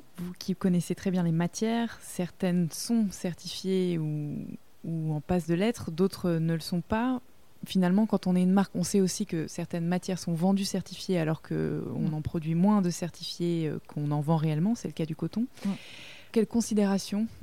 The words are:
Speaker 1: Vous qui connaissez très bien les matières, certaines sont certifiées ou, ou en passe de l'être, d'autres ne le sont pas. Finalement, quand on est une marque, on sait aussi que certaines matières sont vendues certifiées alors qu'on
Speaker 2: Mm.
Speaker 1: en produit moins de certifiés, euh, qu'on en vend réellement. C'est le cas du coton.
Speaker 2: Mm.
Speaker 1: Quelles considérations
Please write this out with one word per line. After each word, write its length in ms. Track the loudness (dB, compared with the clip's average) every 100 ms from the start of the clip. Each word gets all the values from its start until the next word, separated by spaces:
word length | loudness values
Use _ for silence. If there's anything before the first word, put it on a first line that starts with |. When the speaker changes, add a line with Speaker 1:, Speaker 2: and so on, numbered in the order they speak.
| -6 -12
Speaker 1:
Vous 160 | -12 -6
qui 160 | -4 0
connaissez 400 | 2 4 2 -2
très 160 | 0
bien 100 | 2
les 120 | 4
matières, 680 | 2 0 0 0 0 -2 -6
certaines 720 | -10 -6 -6 -2 0 2 2
sont 360 | -2 0 2 2
certifiées 880 | 0 -6 -6 -10 -6 0 2 2 2
ou, 380 | 0 -2 -4 -6 -8 -12 -16 -12 -6
ou 280 | -2 -2
en 80 | -2
passe 240 | 0 0 2
de 80 |
l'être, 380 | 2 2 0 -4
d'autres 400 | 2 2 2 0
ne 220 | 2 2
le 80 | 0
sont 200 | -2 -4
pas. 400 | 0 0 0 -2 -6 -20 -20 -16 -2
Finalement, 400 | 2 4 4 4
quand 180 | 2 2
on 100 | 4
est 60 |
une 120 | 6
marque, 200 | 4 4
on 100 | 0
sait 180 | 0 2
aussi 260 | 2 0 -4
que 180 | -4 -4
certaines 380 | -6 -6 -2 0
matières 320 | 0 -2 -4
sont 160 | -2
vendues 320 | 2 4 2 0
certifiées 540 | -4 -6 -6 -2 0
alors 240 | 2 -2
qu'on 680 | -2 -2 -2 -2 -4 -2 -2
Speaker 2:
Mm. 40 | -2
Speaker 1:
en 60 |
produit 340 | -4 -4 0 4
moins 260 | 4 4
de 80 | 2
certifiés, 800 | -2 -6 -8 -10 -4 -2 0 -2
euh, 120 | -4 -8
qu'on 220 | -6 -2
en 120 | 0
vend 160 | 2 2
réellement. 360 | 2 2 0
C'est 140 | 0 -4
le 60 |
cas 120 | -4 -6
du 100 | -4
coton. 300 | -4 -2 -4 -4
Speaker 2:
Mm. 80 | -6 -6 -10 -18 -18 -18 -2
Speaker 1:
Quelles 160 | 0 2
considérations 800 | 2 2 2 4 2 0 -2 -2 -4